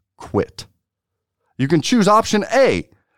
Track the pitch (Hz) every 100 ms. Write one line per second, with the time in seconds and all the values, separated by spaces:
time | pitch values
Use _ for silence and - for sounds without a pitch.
0 | _ - - 101 - - - _ _ _
1 | _ _ _ _ _ - 135 160 - 240
2 | 196 214 - 208 - 269 240 92 - _
3 | _